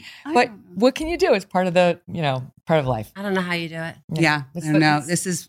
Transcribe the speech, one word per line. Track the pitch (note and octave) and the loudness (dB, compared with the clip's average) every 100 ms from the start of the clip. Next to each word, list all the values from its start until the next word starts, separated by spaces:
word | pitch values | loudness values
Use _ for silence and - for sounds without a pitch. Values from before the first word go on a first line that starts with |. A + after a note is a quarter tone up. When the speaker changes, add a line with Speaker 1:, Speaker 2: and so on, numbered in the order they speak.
| - - | -20 -16
Speaker 1:
I | F#3+ | -2
Speaker 2:
But | A#3+ B3 | 0 0
Speaker 1:
don't | G3 | -4
know. | F3+ | -14
Speaker 2:
what | F#3 B3 C4 | 0 2 2
can | D#4+ | -4
you | E4 | 0
do? | F4 | 2
It's | G#3 | 2
part | - F#3 F#3 | 0 -2 2
of | |
the, | F3 F3 E3+ - | 4 2 0 -6
you | F#3 | -4
know, | D3 C3 C3 - - | -2 -4 -8 -10 0
part | D#3+ | 2
of | C3 | 2
life. | A2+ G#2+ - | -2 -6 -8
Speaker 3:
I | |
don't | G3+ | -4
know | F#3+ | -2
how | F3+ | -2
you | E3+ E3 | -4 -6
do | E3 | -8
it. | E3 - - | -10 -12 -6
Speaker 1:
Yeah, | D#3+ D#3+ D3 C3+ | 0 2 2 -4
Speaker 2:
It's | E3+ | -8
Speaker 1:
I | D#3 | 0
don't | |
Speaker 2:
the, | D3+ | 4
Speaker 1:
know. | D3+ D3 | 4 4
Speaker 2:
it's | C3+ | 2
Speaker 1:
This | F3 F#3+ | -2 -2
is, | E3 | -6